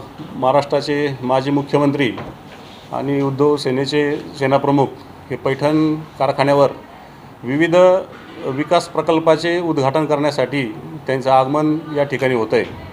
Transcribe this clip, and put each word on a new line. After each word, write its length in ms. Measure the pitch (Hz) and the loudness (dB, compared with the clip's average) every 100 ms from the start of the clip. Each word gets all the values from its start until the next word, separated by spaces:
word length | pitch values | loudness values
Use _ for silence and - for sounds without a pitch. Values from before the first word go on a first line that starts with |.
| - - - - | -4 -16 -14 -2
महाराष्ट्राचे 800 | 127 143 139 143 139 143 147 131 | 2 2 2 -2 -2 -2 -2 -4
माजी 300 | 127 131 135 | 0 0 2
मुख्यमंत्री 600 | 143 139 143 143 143 123 98 - - - - - - - | -2 0 2 2 2 -2 -2 -12 -16 -20 -20 -20 -20 -10
आणि 300 | 127 135 143 | -6 -2 0
उद्धव 340 | 139 131 147 147 | 0 2 2 2
सेनेचे 640 | 139 127 139 147 147 147 | 0 -2 0 0 0 -2
सेनाप्रमुख 680 | - - 135 139 139 143 127 - - - - | -8 -4 2 2 4 2 2 -2 -20 -20 -10
हे 60 | 127 | -6
पैठण 600 | 139 135 143 156 156 156 | -4 0 0 2 0 -2
कारखान्यावर 760 | - - 135 135 139 143 139 - - - - - - - | -8 -4 -2 0 2 4 4 0 -16 -20 -20 -20 -20 -14
विविध 320 | 120 143 165 180 185 185 - - - - 156 | -6 0 4 6 6 4 -2 -16 -20 -10 -8
विकास 420 | 135 147 175 170 | -6 0 0 0
प्रकल्पाचे 760 | 160 156 160 160 156 170 175 | -4 0 2 4 2 2 -2
उद्घाटन 440 | 170 147 135 156 147 | 0 0 0 0 0
करण्यासाठी 720 | 147 147 139 123 143 117 - 160 156 - | 0 0 0 -2 -2 -4 -6 -14 -12 -4
त्यांचं 240 | 131 127 | -2 2
आगमन 460 | 131 131 151 156 151 165 143 | 2 4 0 0 -2 -4 -4
या 60 | |
ठिकाणी 320 | 143 131 131 123 | -2 0 0 0
होतं 200 | 110 120 | 0 0
आहे. 100 | 90 - - | -2 -8 -16